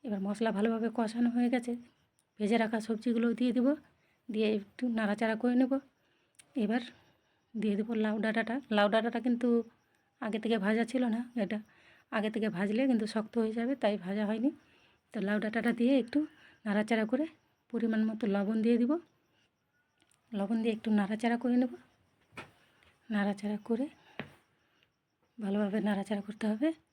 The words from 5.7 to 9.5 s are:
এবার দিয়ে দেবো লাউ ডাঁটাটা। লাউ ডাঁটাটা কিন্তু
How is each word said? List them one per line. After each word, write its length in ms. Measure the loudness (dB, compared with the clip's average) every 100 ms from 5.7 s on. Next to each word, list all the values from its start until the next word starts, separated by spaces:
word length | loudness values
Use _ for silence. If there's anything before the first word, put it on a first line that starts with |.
| 0 -4 _ _ _ _ _ -10 -2
এবার 260 | 0 0 -4 -18 _ _ _ _ _
দিয়ে 220 | -4 -2 0
দেবো 140 | -2 0
লাউ 200 | 0 0
ডাঁটাটা। 360 | 0 0 -2 -4 0
লাউ 160 | 4 4
ডাঁটাটা 300 | 4 0 -2
কিন্তু 260 | -2 0 2